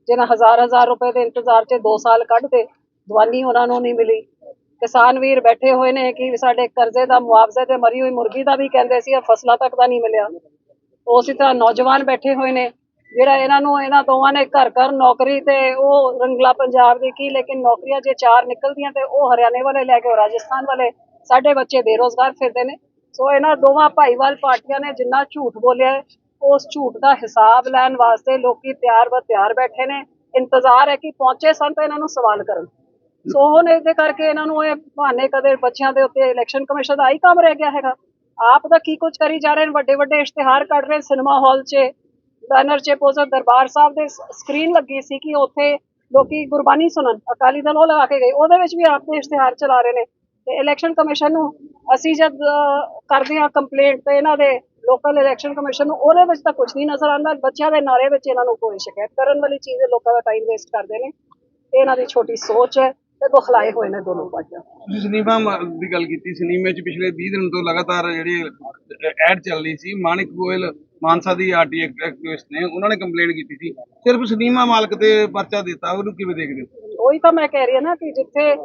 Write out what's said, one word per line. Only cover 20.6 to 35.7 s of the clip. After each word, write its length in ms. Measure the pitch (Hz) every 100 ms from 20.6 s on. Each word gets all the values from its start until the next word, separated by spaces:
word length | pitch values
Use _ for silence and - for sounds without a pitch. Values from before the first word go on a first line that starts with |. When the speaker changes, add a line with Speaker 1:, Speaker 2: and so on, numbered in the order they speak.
| 269
Speaker 1:
ਵਾਲੇ, 260 | 262 247 - _ _
ਸਾਡੇ 300 | - 254 269
ਬੱਚੇ 280 | 277 247 269
ਬੇਰੁਜ਼ਗਾਰ 500 | 226 220 240 233 262
ਫਿਰਦੇ 320 | 262 254 233
ਨੇ। 120 | 247 285 _ _ _
ਸੋ 180 | - 262
ਇਹਨਾਂ 240 | 277 294 294
ਦੋਵਾਂ 320 | 269 277 302
ਭਾਈਵਾਲ 460 | 294 285 247 269 277
ਪਾਰਟੀਆਂ 440 | 277 247 - 277
ਨੇ 140 | 285
ਜਿੰਨਾ 300 | 269 247 262
ਝੂਠ 300 | 277 302 262 226
ਬੋਲਿਆ 340 | 240 247 262
ਹੈ, 120 | 269 262 _ _ _
ਉਸ 260 | 277 277 622
ਝੂਠ 240 | 302 269 226
ਦਾ 160 | 269
ਹਿਸਾਬ 540 | 262 233 226 220 240 254
ਲੈਣ 280 | 262 254 254
ਵਾਸਤੇ 420 | 233 220 269 262
ਲੋਕੀ 360 | 247 240 269
ਤਿਆਰ 360 | 269 247 226 240
ਬਰ 120 | 247
ਤਿਆਰ 320 | - 214 202
ਬੈਠੇ 320 | 226 254 - 262
ਨੇ। 200 | 277 - _ _ 254
ਇੰਤਜ਼ਾਰ 540 | 254 262 254 247 285
ਹੈ 60 | 285
ਕਿ 160 | 311
ਪਹੁੰਚੇ 420 | - 262 262 311
ਸਨ 200 | 311 294
ਤਾਂ 100 | 311
ਇਹਨਾਂ 160 | 302 294
ਨੂੰ 100 | 302
ਸਵਾਲ 340 | - 233 208
ਕਰਨ। 220 | 202 185 175 _ _ _ _ _ 320
ਸੋ 300 | 285 285 302
ਹੁਣ 120 | 339
ਇਹਦੇ 240 | 330 320
ਕਰਕੇ 320 | 320 311 302 311
ਇਹਨਾਂ 200 | 302 311
ਨੂੰ 180 | 311 311
ਇਹ 100 | 294
ਬਹਾਨੇ, 520 | - - 285 247 269
ਕਦੇ 280 | 269 269 262
ਬੱਚਿਆਂ 380 | 247